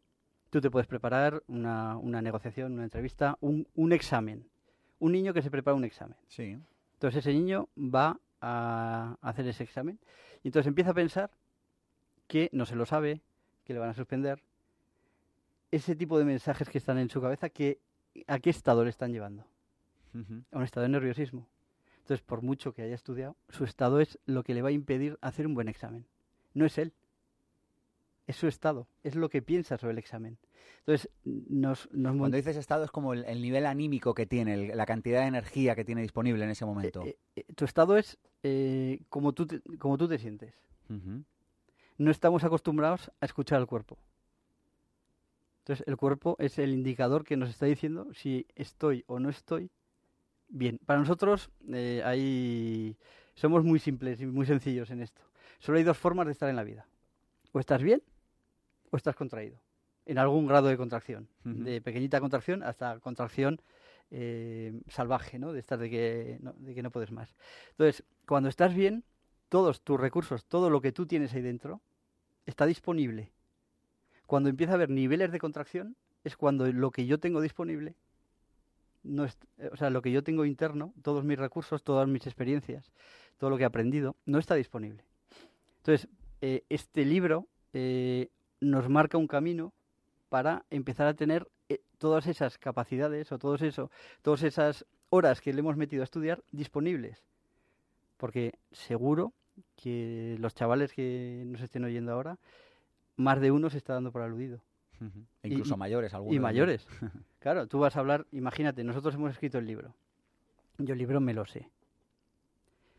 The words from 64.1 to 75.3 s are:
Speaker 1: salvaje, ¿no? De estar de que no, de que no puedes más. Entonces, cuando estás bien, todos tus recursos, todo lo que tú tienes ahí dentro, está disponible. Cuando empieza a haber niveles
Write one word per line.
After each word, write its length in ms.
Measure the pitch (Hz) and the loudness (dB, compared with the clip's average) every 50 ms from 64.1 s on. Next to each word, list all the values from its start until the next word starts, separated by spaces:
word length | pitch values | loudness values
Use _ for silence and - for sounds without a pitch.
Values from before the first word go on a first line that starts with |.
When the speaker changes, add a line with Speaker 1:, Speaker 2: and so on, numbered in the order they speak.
| - 127 120 117 117 113 117 117 113 113 113 113 110 117 - | -10 -8 -8 -6 -6 -8 -8 -8 -8 -8 -8 -10 -10 -12 -14
Speaker 1:
salvaje, 500 | - - - 123 120 127 120 - - - | -10 -6 -6 -2 0 0 -2 -2 -8 -10
¿no? 140 | 123 135 165 | -10 -8 -8
De 80 | 156 127 | -8 -8
estar 180 | - - 135 | -6 -6 -6
de 120 | 117 117 113 | -4 -4 -4
que 480 | 120 113 117 113 117 117 117 120 120 120 | -2 -2 0 0 -2 -4 -6 -8 -10 -12
no, 120 | 131 127 - | -14 -14 -16
de 200 | - 135 135 123 | -14 -16 -12 -10
que 80 | 127 | -10
no 100 | 123 123 | -10 -8
puedes 200 | - 120 110 101 | -6 -6 -8 -6
más. 240 | 113 113 113 - _ _ - - - - - - | -10 -12 -14 -16 _ _ -20 -20 -20 -20 -20 -16
Entonces, 340 | _ - 156 151 - - - _ _ _ _ | _ 6 6 6 6 2 -6 _ _ _ _
cuando 220 | - 143 139 135 | 0 2 2 2
estás 260 | 135 - - 175 185 175 | 2 4 4 4 4 6
bien, 300 | 190 196 196 214 233 - _ _ _ _ _ _ _ _ _ | 4 2 2 2 -2 -6 _ _ _ _ _ _ _ _ _
todos 320 | - 185 185 160 127 - | 4 6 6 6 4 2
tus 180 | _ - 143 127 | _ 0 2 2
recursos, 460 | 135 127 - 175 160 - 135 113 - | 2 2 0 -2 -2 -2 -6 -6 -4
todo 240 | _ - 175 180 170 | _ 2 4 4 6
lo 100 | 151 139 | 4 4
que 140 | 127 135 120 | 2 0 -2
tú 120 | - 180 | -2 -2
tienes 280 | 151 170 151 143 123 131 | 0 0 0 0 0 -2
ahí 80 | 131 | -4
dentro, 400 | 123 123 123 120 - 147 190 214 - _ _ _ _ _ _ _ _ _ _ _ _ | -4 -4 -6 -6 -8 -10 -12 -12 -16 _ _ _ _ _ _ _ _ _ _ _ _
está 200 | 151 - - 147 | -12 0 2 4
disponible. 680 | 165 170 - - 180 170 160 139 120 113 107 107 - _ _ _ _ _ _ _ _ _ _ _ _ _ _ _ _ _ _ _ | 4 4 2 -2 -2 0 0 0 -2 -2 -6 -10 -14 _ _ _ _ _ _ _ _ _ _ _ _ _ _ _ _ _ _ _
Cuando 240 | - 143 139 139 139 | 0 2 4 4 2
empieza 240 | 131 135 165 170 185 | 2 2 2 2 4
a 20 | |
haber 140 | 180 165 139 | 4 4 2
niveles 420 | 135 135 131 127 151 180 190 170 | 2 2 2 2 4 2 2 0